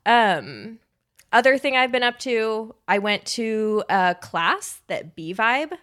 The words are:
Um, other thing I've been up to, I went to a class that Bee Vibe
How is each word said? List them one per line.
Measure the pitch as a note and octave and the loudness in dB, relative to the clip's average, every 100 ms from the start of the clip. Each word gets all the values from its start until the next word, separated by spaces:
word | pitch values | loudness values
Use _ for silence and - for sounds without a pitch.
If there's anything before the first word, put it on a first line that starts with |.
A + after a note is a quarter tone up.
Um, | G#3 A#3 G#3+ D#3+ A#2+ A2 G#3+ A3+ _ _ _ _ _ | 2 4 4 2 -4 -14 -16 -18 _ _ _ _ _
other | A#3 C4 C4+ | 4 4 2
thing | D4 C4 | 2 0
I've | B3+ | 2
been | B3 | 0
up | A#3+ A#3+ | -2 -2
to, | C4 A3+ A3 A3 A3 - - | -4 -2 -2 -4 -8 -12 0
I | G3+ | 0
went | G#3 G#3 - | 2 -2 -4
to | - A3 A3 G#3+ G#3+ - | -4 -2 -2 0 -2 0
a | F#3+ F3+ F3+ | 2 2 0
class | - F3 E3 F#4+ - - - | -6 -2 0 -2 -6 -16 -8
that | E3+ E3 - | -8 -8 -12
Bee | D#3+ | -8
Vibe | F#3+ A3+ C4 D#4 F4+ | -2 0 0 -4 -10